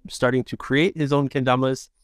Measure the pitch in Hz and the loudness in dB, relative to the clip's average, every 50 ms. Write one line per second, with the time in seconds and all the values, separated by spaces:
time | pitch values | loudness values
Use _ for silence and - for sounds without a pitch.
0 | _ - - - 131 123 131 127 113 - 127 - - - 131 143 170 196 - 160 | _ -16 -4 0 0 2 2 0 -2 -4 -8 -10 -4 0 2 2 2 2 0 -2
1 | 147 135 147 143 139 131 - 139 127 131 127 127 131 131 131 - - _ _ _ | -2 0 2 0 0 0 -2 -2 0 2 2 2 2 -2 -2 -4 -8 _ _ _